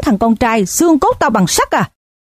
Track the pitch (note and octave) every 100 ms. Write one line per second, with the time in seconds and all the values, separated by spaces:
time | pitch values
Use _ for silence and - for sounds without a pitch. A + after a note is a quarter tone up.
0 | C5+ G3+ A3+ A3+ A#3+ A3+ F#3 - E4+ D#4
1 | G#4 B4+ D4 A3+ F3+ - C5+ C#4+ G3 _
2 | _ _ _